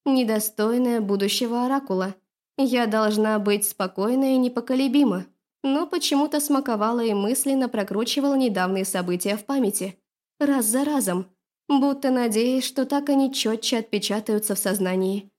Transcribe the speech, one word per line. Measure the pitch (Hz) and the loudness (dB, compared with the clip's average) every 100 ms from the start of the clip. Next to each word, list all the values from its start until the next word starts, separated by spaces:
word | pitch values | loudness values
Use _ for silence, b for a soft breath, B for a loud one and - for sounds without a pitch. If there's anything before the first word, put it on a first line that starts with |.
недостойная | - 262 240 220 214 - 214 240 247 233 | 0 2 2 0 -2 -2 0 2 0 0
будущего | 202 202 196 - 240 240 | 0 0 0 -2 -2 -2
оракула. | 247 269 277 190 185 196 _ _ _ - | 0 -2 -2 -2 -4 -8 _ _ _ -2
Я | 269 247 233 | 0 2 2
должна | 214 214 214 214 214 | 2 2 2 2 2
быть | 202 202 208 | 2 0 0
спокойна | - 185 185 202 254 269 | -4 -6 -2 -2 0 2
и | 262 | 2
непоколебима, | 247 247 240 262 269 277 277 185 185 _ _ _ | 2 -2 -2 0 2 4 4 2 -6 _ _ _
но | 277 277 339 | -2 0 -2
почему-то | 349 - 277 294 294 | -2 0 2 2 0
смаковала | 294 285 277 220 214 240 | 0 0 0 0 0 0
и | 226 | 0
мысленно | 202 202 262 277 269 247 | 0 0 0 0 0 0
прокручивала | 226 196 196 240 - 277 | -2 -2 -2 -2 0 2
недавние | 269 254 190 185 190 | 2 2 2 0 0
события | 190 190 180 175 202 208 | -2 -2 -2 -2 -2 -4
в | - | -2
памяти. | 277 220 202 185 - _ _ _ _ | 0 0 -2 -6 -10 _ _ _ _
Раз | 294 277 214 | 0 2 2
за | 247 | 0
разом, | 285 294 196 180 185 _ _ _ - | 0 0 0 -2 -4 _ _ _ 0
будто | 277 277 277 277 | 2 2 0 0
надеясь, | 254 240 214 240 262 | 2 2 2 2 0
что | 254 - | -2 -2
так | 254 285 285 | -2 -2 2
они | 277 269 | 2 2
четче | 269 220 220 - 240 | 0 -2 -2 -2 -4
отпечатаются | 220 208 196 208 214 214 208 | -2 -4 -2 -4 -2 -2 -2
в | 196 | -4
сознании. | 196 185 185 185 190 196 202 | -2 -2 0 0 0 -2 -8